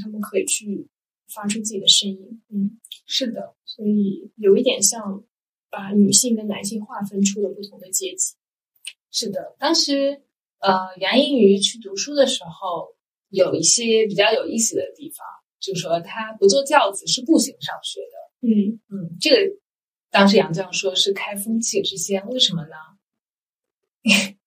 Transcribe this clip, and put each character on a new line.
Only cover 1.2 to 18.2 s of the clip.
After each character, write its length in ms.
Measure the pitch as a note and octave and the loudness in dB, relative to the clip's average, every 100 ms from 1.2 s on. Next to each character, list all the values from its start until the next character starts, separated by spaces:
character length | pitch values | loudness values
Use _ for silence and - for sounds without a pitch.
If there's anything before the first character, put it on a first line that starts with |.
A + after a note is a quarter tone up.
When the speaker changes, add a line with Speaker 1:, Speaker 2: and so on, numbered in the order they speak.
| - | -20
Speaker 1:
发 140 | - G#3 | -10 -8
出 120 | A3 | -6
自 60 | G#3+ | -6
己 140 | G3 | -4
的 80 | F#3+ | 2
声 200 | - G3+ | 2 2
音。 340 | F#3+ F#3+ A3+ _ | -6 -12 -20 _
嗯， 280 | G#3 G3+ - - - - | -4 -4 -6 -20 -20 -8
Speaker 2:
是 240 | - C4 | -6 -6
的。 240 | G#3 G3 _ | -8 -12 _
Speaker 1:
所 220 | - - G#3 | -20 -6 -2
以 440 | G#3 G3 - - - | 0 0 -4 -12 0
有 200 | G#3 G3+ | 4 6
一 60 | |
点 200 | B3+ - | 4 2
像 420 | G3+ A#3 G3+ F#3+ - _ _ _ _ | 0 0 -6 -10 -14 _ _ _ _
把 200 | G#3 G3 | -12 0
女 220 | G#3 G3 | 4 4
性 240 | - B3+ A3 | 4 2 -2
跟 100 | G#3+ | -4
男 160 | G3+ | -6
性 220 | G3+ A3 | -6 -8
划 160 | G#3 A#3+ | -10 -10
分 200 | G3+ G3+ | -6 -2
出 180 | G3+ G#3+ | -2 0
了 80 | F#3+ | -4
不 140 | G#3 | -6
同 160 | G3+ - | -14 -18
的 100 | - | -8
阶 240 | - F#4 | -6 -6
级。 200 | F#4 - - _ _ _ _ - - _ | -6 -8 -8 _ _ _ _ -20 -20 _
Speaker 2:
是 200 | - G#3 | -8 -6
的， 260 | F#3+ - - | -6 -10 -4
当 160 | C#4 | 0
时， 460 | E4 - C#4 C#4 C#4+ _ _ _ _ | 2 2 0 0 -2 _ _ _ _
呃， 380 | G3 F#3+ F#3 F#3 | 0 0 -2 -6
杨 200 | F#3+ A#3 | 0 2
英 200 | D4 C4+ | 4 6
瑜 200 | G3 G3+ | 6 6
去 200 | - - | 2 -6
读 180 | - G3 | -12 -10
书 180 | C#4+ | -2
的 120 | D4 C4 | 2 2
时 180 | - | 0
候， 500 | E3+ - F#3+ E3+ - _ _ _ _ | -8 -12 -8 -8 -8 _ _ _ _
有 240 | F#3+ F3 | 0 2
一 80 | E3 | 2
些 440 | D#3+ A#3 A#3 A3 G#3 | 2 2 2 2 2
比 80 | |
较 180 | E3+ G#3 | 2 2
有 140 | A3 - | 2 -2
意 120 | A3+ | -2
思 180 | A3+ - | -2 -4
的 60 | - | -6
地 140 | - - | -10 -18
方， 140 | - - - _ _ | -18 -20 -20 _ _
就 140 | - | -8
是 60 | E3+ | -6
说 180 | E3 E3+ | -2 -4
她 320 | E3+ A3+ A3 | -4 -10 -10
不 120 | - G3 | 2 4
坐 160 | C#4 | 4
轿 280 | C#4 D4 G#3 | 4 2 2
子， 140 | - - | -2 -4
是 180 | - | -2
步 140 | B3 D4 | 2 2
行 180 | - - | 2 -6
上 160 | - - | -12 -10
学 180 | - - | -10 -12
的。 480 | - - | -14 -18